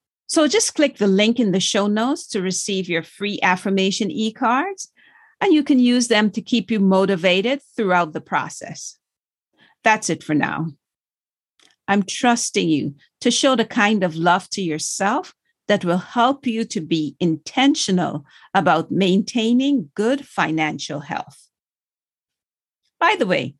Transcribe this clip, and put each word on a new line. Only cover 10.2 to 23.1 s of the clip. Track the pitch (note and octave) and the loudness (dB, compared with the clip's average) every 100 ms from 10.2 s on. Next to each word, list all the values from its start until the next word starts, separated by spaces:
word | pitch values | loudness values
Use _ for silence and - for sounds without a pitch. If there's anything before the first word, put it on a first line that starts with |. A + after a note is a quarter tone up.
for | - | -2
now. | D3+ - D3+ E3 C#3+ _ _ _ _ _ _ _ _ _ _ - | -2 0 -2 -6 -10 _ _ _ _ _ _ _ _ _ _ -2
I'm | G3+ | 0
trusting | G3 - B3 A#3 - G#3 F3 | 0 0 0 0 -2 -2 0
you | D3+ C3 C#3+ _ - | 0 -2 -8 _ -4
to | A#3+ | -2
show | A#3 C#4 B3+ | 2 2 2
the | |
kind | A3 - G#3 G#3+ | 0 0 2 2
of | F3+ D#3+ | 0 0
love | F3 F3+ - | 2 2 0
to | - | -6
yourself | F3+ D#3 - - G3+ C4 - - _ _ - | -4 -4 -6 -4 -2 -2 -6 -16 _ _ -2
that | G3+ F3 | 0 0
will | F3+ | -2
help | - B3 A#3+ C4+ B3 | -2 0 2 0 -2
you | A3 A3+ | -4 -4
to | G#3 | -6
be | D#3 E3 D3+ - | -2 -2 -2 -2
intentional | F3 D3+ - - C#4 D4 - F#3 D#3 D3 - - - F#3+ | -2 -2 -4 0 2 2 0 0 0 -4 -12 -20 -4 0
about | F3+ D#3+ D#3+ | 2 2 0
maintaining | - F#3+ F#3+ F#3 A#3+ A3 B3 C4+ C#4 D3 | 0 2 2 0 -2 2 2 2 0 -2
good | - A3 C#4 - | -4 -2 -2 -4
financial | - D#3 D#3 D#3 - - D3 | -4 -2 0 -2 -6 -8 -10
health. | C#3+ - - - _ _ _ _ _ _ _ _ _ _ _ _ _ _ _ - | -8 -10 -10 -18 _ _ _ _ _ _ _ _ _ _ _ _ _ _ _ -2
By | F4 | 0